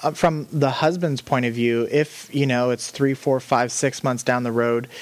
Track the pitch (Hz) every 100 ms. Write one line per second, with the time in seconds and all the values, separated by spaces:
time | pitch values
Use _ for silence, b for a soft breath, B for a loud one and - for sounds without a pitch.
0 | 156 151 170 151 135 151 135 131 156 180
1 | 170 131 - 131 123 117 117 117 117 143
2 | 151 - - 143 135 123 123 120 - -
3 | 139 131 147 131 - 127 120 - 139 -
4 | 135 123 - 123 120 117 117 120 127 B